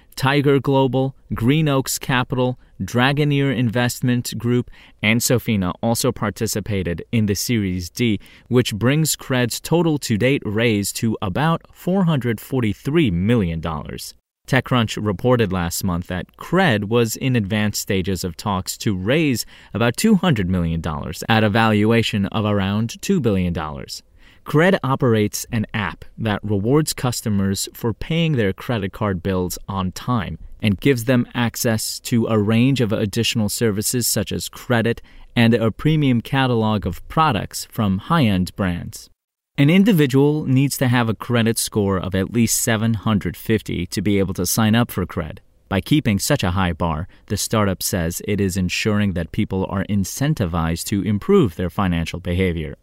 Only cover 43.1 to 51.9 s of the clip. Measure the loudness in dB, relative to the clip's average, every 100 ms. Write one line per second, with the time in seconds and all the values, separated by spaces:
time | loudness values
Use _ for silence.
43.1 | 0 0 -4 0 0 0 -6 -4 -2 0
44.1 | 2 0 -2 -2 2 2 2 0 -2 -4
45.1 | -6 -8 -12 -20 _ _ -4 2 0 2
46.1 | 0 0 0 0 0 -2 -2 -4 -4 -8
47.1 | -14 -8 -6 -2 0 0 -2 -4 -2 -2
48.1 | -4 -4 0 0 0 -2 -2 0 0 0
49.1 | -2 -4 -4 -2 -2 -2 -4 -2 -2 -2
50.1 | -2 -2 0 0 0 0 -2 -2 -2 0
51.1 | -2 2 4 4 0 -4 -2 0